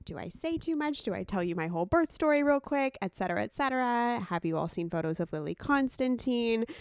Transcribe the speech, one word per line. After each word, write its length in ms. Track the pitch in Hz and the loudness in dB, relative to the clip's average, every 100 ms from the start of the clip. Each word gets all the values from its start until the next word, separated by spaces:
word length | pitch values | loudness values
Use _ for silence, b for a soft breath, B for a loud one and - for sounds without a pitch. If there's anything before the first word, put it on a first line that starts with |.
| - | -12
"Do 100 | 160 | -10
I 120 | 123 | -10
say 300 | - 330 330 | -6 -4 -2
too 160 | 330 311 | -2 -2
much? 260 | 302 285 | -2 -2
Do 100 | - 190 | -4 -4
I 80 | |
tell 200 | 185 202 | -2 -2
you 120 | 175 170 | 0 -2
my 100 | 165 | -2
whole 220 | 170 180 | -2 2
birth 240 | 339 330 | 4 2
story 320 | - 311 294 | 2 4 4
real 160 | 285 285 | 6 2
quick, 400 | - 285 269 - | 2 0 0 -2
et 160 | 190 - | -6 -4
cetera, 240 | 180 180 | -2 0
et 140 | 214 - | -2 -2
cetera? 680 | 277 254 247 240 240 240 180 | 0 2 2 2 2 0 -2
Have 160 | 170 170 | -2 0
you 120 | 160 | 0
all 100 | 165 | -2
seen 240 | - 170 | -2 -2
photos 280 | 170 160 160 | 0 -2 -2
of 140 | 170 | -2
Lily 220 | 160 151 170 | -4 -6 -4
Constantine? 1080 | - 285 262 - 254 247 - 240 233 226 226 B | 2 2 2 0 0 0 2 2 2 2 -2 B